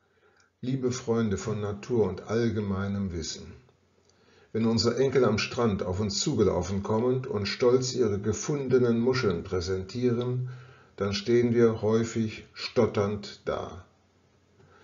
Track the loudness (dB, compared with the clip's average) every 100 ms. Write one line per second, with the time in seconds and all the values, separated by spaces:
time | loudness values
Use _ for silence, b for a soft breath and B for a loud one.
0 | b b b b b _ -6 -2 -2 -4
1 | -2 0 0 -2 -4 -4 -4 -6 -2 0
2 | 0 -2 -4 -2 0 -2 -2 -4 -4 -4
3 | -4 -6 -8 -10 -14 -20 _ _ _ _
4 | b b b b b -2 0 2 2 2
5 | 2 4 2 2 -2 0 0 0 -2 -2
6 | -2 -2 -2 2 2 2 -2 -4 -2 0
7 | 0 -2 -2 0 0 4 6 6 4 2
8 | 2 2 0 -2 -2 -2 2 4 6 4
9 | 2 2 2 0 -2 -4 -2 -4 -4 -2
10 | 0 0 0 -2 B B B B B -6
11 | -4 -2 2 4 4 4 4 4 0 2
12 | 0 -2 -4 -6 -14 -14 -4 0 2 2
13 | -2 -2 -8 -10 -6 -6 -6 -12 -18 _
14 | _ _ _ _ _ _ B B